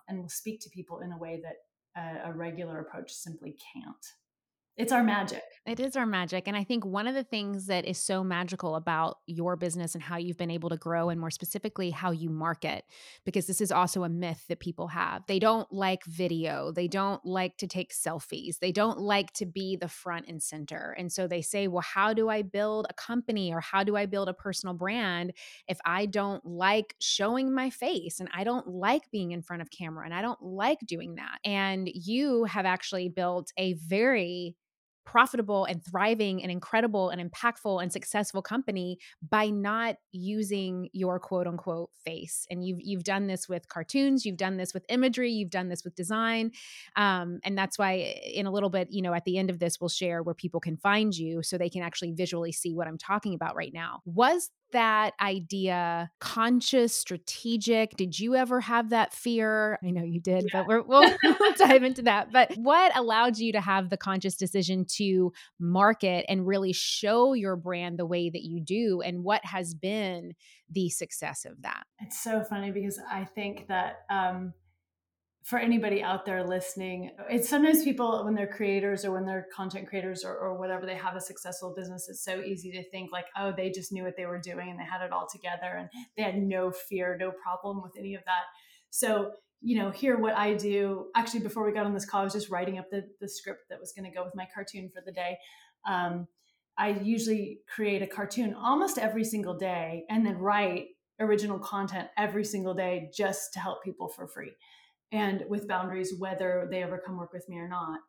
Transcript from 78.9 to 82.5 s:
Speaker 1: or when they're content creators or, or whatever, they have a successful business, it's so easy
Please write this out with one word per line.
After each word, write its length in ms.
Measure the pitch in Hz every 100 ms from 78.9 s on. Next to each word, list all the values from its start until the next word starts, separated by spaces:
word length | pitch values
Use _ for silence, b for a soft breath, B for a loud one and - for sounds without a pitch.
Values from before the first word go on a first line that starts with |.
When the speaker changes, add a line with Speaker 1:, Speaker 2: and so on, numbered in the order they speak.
| 196 196
Speaker 1:
or 60 |
when 120 | 185
they're 220 | 190 190 185 -
content 320 | 190 196 185
creators 340 | 196 185 185
or, 140 | 185 185
or 220 | 185 185
whatever, 260 | 185 185
they 100 | 185
have 220 | 185 185 180
a 40 |
successful 520 | 180 - 180 180 185
business, 360 | 185 180 180 -
it's 120 | 190
so 200 | - 185
easy 280 | 196